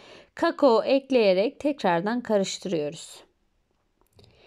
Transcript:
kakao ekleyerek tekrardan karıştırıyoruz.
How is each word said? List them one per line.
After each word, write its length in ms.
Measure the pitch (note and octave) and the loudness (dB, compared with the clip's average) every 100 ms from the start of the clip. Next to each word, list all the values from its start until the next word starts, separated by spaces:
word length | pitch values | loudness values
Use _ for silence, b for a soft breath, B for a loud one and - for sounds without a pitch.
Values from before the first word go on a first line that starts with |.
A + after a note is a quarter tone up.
| B B B | B B B
kakao 480 | - E4+ E4+ C#4 A3 | -2 -2 4 4 4
ekleyerek 800 | G#3 C4+ - C4 G#3 F#3 A3+ - | 2 -2 0 2 4 2 0 -2
tekrardan 600 | D4+ C#4+ F#3+ E3+ G3+ A#3+ | -6 -2 0 0 -2 -6
karıştırıyoruz. 1040 | A#3+ G#3+ F#3+ - F#3 E3+ D3 E3 - - - _ _ _ _ _ _ _ _ _ b b | -2 -2 -2 -6 -6 -4 -4 -8 -18 -20 -20 _ _ _ _ _ _ _ _ _ b b